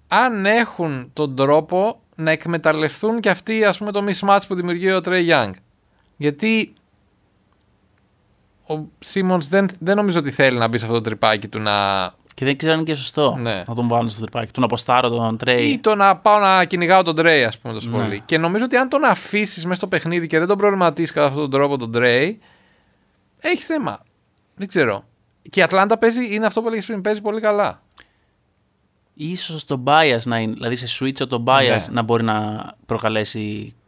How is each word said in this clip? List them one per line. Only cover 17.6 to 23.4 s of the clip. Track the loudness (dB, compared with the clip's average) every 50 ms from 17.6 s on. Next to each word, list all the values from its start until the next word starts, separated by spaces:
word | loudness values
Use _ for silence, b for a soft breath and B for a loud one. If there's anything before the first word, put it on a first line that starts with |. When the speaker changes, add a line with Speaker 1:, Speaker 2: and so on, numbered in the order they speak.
| -10 -10 -10
Speaker 1:
τόσο | -8 -6 -4
Speaker 2:
Ναι. | -4 -2
Speaker 1:
πολύ. | -2 -4 -6 -8 -4
Και | -2 -2 0
νομίζω | 0 0 0 -2 -2
ότι | 0 0
αν | 0 0 0
τον | 0 2 2
αφήσεις | 2 2 0 -2 -4 -4 -2 -2 -4 -6 -6 -6
μέσα | -6 -4
στο | -4 -4
παιχνίδι | -4 -4 -4 -2 -2 -4 -4 -2
και | 0 0 0
δεν | 2 0
τον | 0 2
προβληματίσεις | 2 2 2 2 2 0 0 0 -4 -2
κατά | 0 0 0
αυτόν | 0 0 -2
τον | -4 0
τρόπο | 0 2 2 2 0 -2
τον | -4 -4 -2
Trae, | 2 2 4 4 4 2 0 -4 -8 b b b b b b b b b b b b b b b b _ _ _
έχεις | _